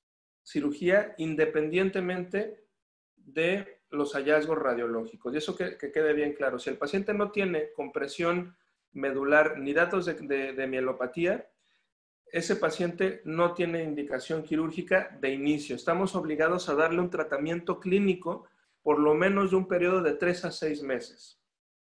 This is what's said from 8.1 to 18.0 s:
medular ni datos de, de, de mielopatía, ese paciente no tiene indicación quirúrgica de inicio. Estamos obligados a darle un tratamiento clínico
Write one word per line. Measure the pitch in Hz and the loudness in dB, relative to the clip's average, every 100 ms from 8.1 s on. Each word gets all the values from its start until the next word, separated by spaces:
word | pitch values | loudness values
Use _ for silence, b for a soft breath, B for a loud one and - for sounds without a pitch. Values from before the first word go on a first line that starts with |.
| - 170 180 180 b b b _ | -2 0 0 -2 b b b _
medular | 139 139 135 139 151 156 143 | -6 -4 -2 4 6 6 2
ni | 139 | -2
datos | 147 175 190 | 2 2 2
de, | 175 | -2
de, | 156 143 139 135 | -4 -2 -2 -2
de | 131 131 | -4 -2
mielopatía, | 131 127 131 123 - 170 240 - _ _ _ _ _ _ _ _ | -2 -2 -2 -4 -2 -2 -2 -6 _ _ _ _ _ _ _ _
ese | 170 170 196 | -4 -2 0
paciente | 165 160 175 175 190 - | 0 0 -2 0 -2 -2
no | 156 160 175 | -4 0 0
tiene | 175 170 165 | 2 -2 -2
indicación | 160 147 143 131 - 160 | -4 -4 -4 -6 -4 -6
quirúrgica | 151 156 160 170 175 185 - - | -2 -2 0 -4 2 2 2 -4
de | 131 | -2
inicio. | 135 143 151 - | 0 0 0 -2
Estamos | 123 - 170 190 | -4 0 2 2
obligados | 190 156 151 160 180 165 | 0 -2 0 2 0 0
a | |
darle | 147 160 170 | 2 2 2
un | 175 | 0
tratamiento | 175 156 143 151 170 170 180 | -2 -2 -2 -2 -2 -2 -4
clínico | 185 196 | 2 2